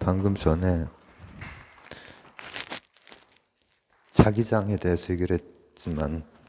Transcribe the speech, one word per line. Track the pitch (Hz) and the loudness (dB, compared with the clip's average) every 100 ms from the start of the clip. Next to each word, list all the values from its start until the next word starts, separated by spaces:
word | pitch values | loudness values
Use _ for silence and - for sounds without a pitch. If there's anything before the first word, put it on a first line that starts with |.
방금 | 92 92 98 | 0 2 2
전에 | 95 - 80 92 85 76 - - - - - - - - - - - - - - - - - - - - _ - - _ _ _ _ _ _ _ _ _ | 2 2 2 2 0 -2 -10 -20 -20 -20 -18 -18 -18 -20 -20 -20 -20 -20 -20 -20 -20 -14 -14 -10 -12 -12 _ -20 -20 _ _ _ _ _ _ _ _ _
자기장에 | - - 107 113 110 101 101 | 4 6 4 2 0 2 0
대해서 | 90 87 - | 0 0 -2
얘기를 | 90 90 87 | -2 0 -2
했지만, | - - _ - - 78 73 82 78 - | -2 -16 _ -14 -8 -4 -4 -4 -8 -18